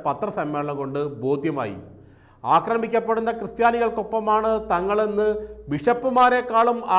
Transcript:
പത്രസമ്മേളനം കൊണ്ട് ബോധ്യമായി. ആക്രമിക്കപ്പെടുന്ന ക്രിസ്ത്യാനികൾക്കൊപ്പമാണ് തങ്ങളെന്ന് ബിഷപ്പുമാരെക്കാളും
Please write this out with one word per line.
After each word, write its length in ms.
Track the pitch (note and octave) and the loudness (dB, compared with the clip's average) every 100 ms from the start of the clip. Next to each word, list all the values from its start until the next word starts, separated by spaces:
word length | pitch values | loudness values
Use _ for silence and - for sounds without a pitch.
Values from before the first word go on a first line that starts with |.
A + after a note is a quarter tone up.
പത്രസമ്മേളനം 720 | D3 C#3 G#3 G3 D3 D3 D3 C#3 | -4 -4 -4 -4 -4 -4 -4 -4
കൊണ്ട് 220 | C3+ C#3+ D3 A#2+ | -4 -4 -6 -4
ബോധ്യമായി. 520 | B2+ C#3+ D#3+ C#3+ A2 F#2 - - - - _ _ | -2 0 -2 -4 -6 -8 -16 -20 -20 -20 _ _
ആക്രമിക്കപ്പെടുന്ന 840 | A#2 E3 G#3+ A#3 A3 A3+ A3 A3+ A3+ A3+ | 2 2 4 -2 0 0 0 -2 -2 -4
ക്രിസ്ത്യാനികൾക്കൊപ്പമാണ് 1120 | G3+ - A#3 A#3 A3+ A3+ G3 A3+ G#3+ G#3+ A3 A3 G#3+ | -6 0 2 2 0 -2 -4 -2 0 2 2 -2 0
തങ്ങളെന്ന് 560 | F3 G3 G#3 G#3+ G3+ G#3+ G#3+ - - C#3 | -2 0 0 0 0 0 -2 -6 -14 -6
ബിഷപ്പുമാരെക്കാളും 1040 | D3 A#3+ A#3+ C4 B3 B3 B3 B3 A3+ A#3+ A#3 G3+ | -2 0 0 2 4 6 4 2 2 4 2 2